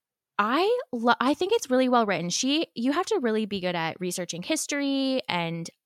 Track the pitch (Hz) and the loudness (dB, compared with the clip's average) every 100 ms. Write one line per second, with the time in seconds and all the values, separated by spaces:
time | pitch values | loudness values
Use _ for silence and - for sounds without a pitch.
0 | _ _ _ - 208 277 392 494 - 240 | _ _ _ -2 0 2 2 0 -2 0
1 | 233 - 254 294 370 453 - 254 254 247 | 2 2 2 0 0 0 2 2 4 4
2 | 214 175 175 - 254 302 - - 247 294 | 2 0 -2 -2 0 0 -2 -2 0 2
3 | 381 415 240 220 214 196 180 175 160 - | 2 0 2 0 -2 -2 -2 -2 -2 -4
4 | 180 180 175 170 - 311 - 285 277 269 | -6 -4 -6 -8 -4 -4 -2 -2 0 0
5 | 269 262 - 175 165 165 170 - | 0 -2 -2 -2 -2 -6 -10 -14